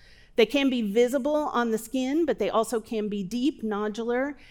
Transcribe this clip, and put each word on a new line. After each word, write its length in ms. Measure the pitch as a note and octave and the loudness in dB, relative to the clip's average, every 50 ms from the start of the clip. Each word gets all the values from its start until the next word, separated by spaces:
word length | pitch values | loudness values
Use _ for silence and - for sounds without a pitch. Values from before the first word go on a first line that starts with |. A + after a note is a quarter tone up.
| - - - - - - - | -20 -20 -20 -20 -20 -8 2
They 100 | - A3+ | 2 2
can 240 | A3 - C#4+ C#4 C4+ | 4 4 2 2 2
be 120 | B3+ A#3+ | 2 0
visible 680 | A3+ G3+ G3 A#3 B3 B3 B3 C#4+ A#3+ C#4+ - - D4+ - - | -2 0 4 4 4 4 2 0 0 2 0 0 0 0 0
on 180 | A#3+ A#3+ A#3 | 0 0 0
the 60 | A3 A3 | 0 -2
skin, 480 | A3+ - - C4 B3+ B3+ C#4+ E4 E4+ | -4 -4 -4 -2 -2 0 0 0 0
but 120 | C#4+ G#3+ - | 0 0 0
they 120 | G#3+ F3+ | 0 0
also 320 | - A3 A3 - B3+ A3+ | 2 0 0 0 -2 -4
can 260 | G#3+ - A#3+ G#3+ G#3 G#3 | -4 -4 -6 -4 -4 -4
be 160 | G#3 G#3 G3 | -4 -6 -6
deep, 400 | F3+ A3+ A#3+ B3 D#4 C4+ - A3 | -4 -4 -2 0 -2 -2 -2 -4
nodular, 720 | A3 G3+ G3+ G#3+ A3 G3+ A#3 A3+ A#3 A#3+ B3 C4+ D4 C#4+ - - - | -4 -2 -2 -2 -4 -4 -4 -4 -2 0 0 -2 -2 -6 -10 -16 -20